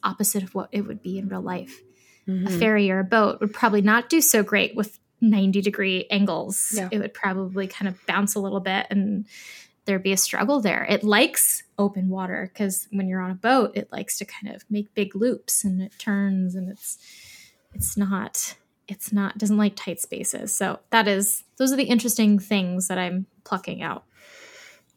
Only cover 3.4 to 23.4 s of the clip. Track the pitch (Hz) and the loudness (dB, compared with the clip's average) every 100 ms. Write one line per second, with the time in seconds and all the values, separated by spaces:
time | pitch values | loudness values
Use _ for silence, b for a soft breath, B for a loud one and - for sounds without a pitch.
3.4 | 208 - 233 208 202 233 - 330 - 220 | -4 0 2 4 4 4 4 2 4 4
4.4 | 196 202 - 220 208 - _ _ 226 208 | 2 2 0 -2 -6 -8 _ _ 4 6
5.4 | 190 196 202 208 190 185 - 202 202 160 | 4 2 0 0 0 -2 0 2 2 0
6.4 | - 196 - 214 185 208 202 - 196 190 | -4 -4 -2 -2 -2 -2 -4 -4 -2 -2
7.4 | 185 190 190 - 196 180 - 180 202 208 | -4 -4 -6 -4 -6 -4 -2 0 0 0
8.4 | 196 196 190 190 - 196 202 196 208 B | -2 -2 -2 -2 0 0 0 -2 -6 B
9.4 | B B B _ - 190 190 190 - - | B B B _ -4 -2 0 0 0 0
10.4 | 208 285 202 - - 202 208 208 311 - | 2 2 2 0 0 0 4 4 4 2
11.4 | - - - - 202 196 185 190 185 185 | 0 0 -6 -2 -2 0 -2 -2 -4 -6
12.4 | 185 - 196 190 - 196 190 185 185 185 | -6 -4 -2 -4 -4 -4 -2 -2 -4 -2
13.4 | 233 262 254 202 - - - - 202 - | 2 4 2 -2 -6 -8 -6 -8 -10 -12
14.4 | 202 - - 208 208 214 196 196 247 - | -14 -14 -6 -4 -4 -4 -2 0 0 0
15.4 | - - 202 185 190 - - 202 196 190 | -2 -2 0 -2 -4 -6 -2 0 0 0
16.4 | 185 185 185 202 - - B B B B | 0 -4 -8 -10 -12 -12 B B B B
17.4 | B B _ - - 202 196 190 - - | B B _ -8 -4 0 0 -2 -4 -6
18.4 | - - _ _ - 196 - 202 196 208 | -6 -10 _ _ -16 -12 -2 0 0 0
19.4 | 208 214 208 202 - 170 208 - - - | 2 4 2 0 -6 -6 -6 -6 -6 -6
20.4 | 202 - 190 - _ 226 208 196 202 - | -4 -2 -4 -4 _ 2 4 2 0 -2
21.4 | - - 262 269 220 233 233 220 214 202 | -6 0 2 2 2 2 2 4 6 4
22.4 | 190 208 180 180 185 185 180 185 190 _ | 2 0 0 -2 -2 -2 -2 -4 -6 _